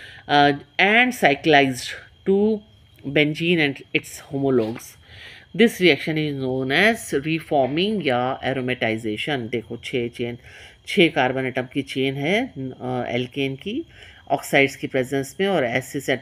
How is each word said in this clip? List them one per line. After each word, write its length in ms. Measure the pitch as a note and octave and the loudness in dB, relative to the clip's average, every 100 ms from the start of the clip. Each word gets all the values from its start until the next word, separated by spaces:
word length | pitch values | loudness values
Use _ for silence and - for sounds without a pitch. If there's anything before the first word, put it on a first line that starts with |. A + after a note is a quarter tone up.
| - - - | -20 -12 2
अ, 220 | C#3+ C#3+ C#3+ - - | 4 6 2 -4 0
and 440 | F#3+ A3+ B3+ - | 4 4 2 2
cyclized 640 | D#3 C#3+ D#3+ C#3+ C3+ B2 - - - _ - | 2 2 4 6 4 0 -8 -12 -16 _ 0
to 300 | G3 G#3+ G#3 - _ _ - C3+ | 2 2 0 -6 _ _ -14 -2
benzene 500 | D3+ D3 D#3 E3 E3+ C#3+ | 2 2 0 0 2 0
and 80 | C3 | -2
its 580 | - D3+ - - - | -6 -6 -6 -18 -8
homologues। 600 | C#3 C3+ B2 A2 B2 - - - - - - - E3+ | -2 2 2 0 -6 -14 -20 -20 -20 -20 -20 -4 4
This 140 | A3+ A3+ | 4 6
reaction 340 | F3+ C#3 - | 4 4 0
is 260 | D#3 D3+ C#3 | -2 -2 -4
known 320 | C3 C3 C3 | -4 -2 0
as 420 | D3+ G#3+ A#3 - | 2 2 0 -4
reforming 920 | C#3+ D#3 D#3+ - D3 B2+ D3+ G3+ G#3+ C#3 | -4 -2 -4 -2 0 0 0 -2 -2 0
या 340 | B2 B2+ C3+ | 0 -2 -4
aromatization। 1120 | B2+ C3 B2+ B2 A2+ A2 A2+ G#2 - C3+ A2 | -4 -4 -4 -2 -2 -2 -4 -6 -4 -4 -4
देखो, 260 | A#2 G#2+ A#2 | -6 -8 -12
छः 320 | - B2+ A#2+ | -6 -4 -4
चेन, 300 | - A#2+ B2 - - - - - | -6 -8 -10 -16 -20 -20 -20 -4
छः 220 | - E3 | 4 4
कार्बन 360 | D3+ B2+ C3 | 4 0 0
एटम 180 | C3 B2+ | -2 -4
की 200 | B2+ D3 | -4 -4
चेन 320 | B2+ C3+ C3+ | -4 -2 -2
है, 380 | C3+ D3 G#3 C4 C#3 C3 B2+ | -2 -2 -2 -2 -8 -10 -10
अ, 240 | B2+ B2+ A#2 | -6 -6 -4
एल्केन 480 | A#2+ B2+ C#3 C3+ C3+ | -4 -4 -4 -6 -6
की, 280 | G3 C4+ E4 - - - - | -8 -8 -10 -16 -20 -14 -6
ऑक्साइड्स 460 | C#3 - D3 C3+ - | -6 0 2 2 0
की 100 | C#3+ | -6
प्रेजेंस 500 | C3+ B2+ C#3 C3+ - | -4 -2 -4 -4 -4
में 80 | G3 | 0
और 160 | F3 | 0
एसिड्स 460 | A#2+ B2 - D3 - | 0 -2 -4 -6 -4
at 80 | B2+ | -2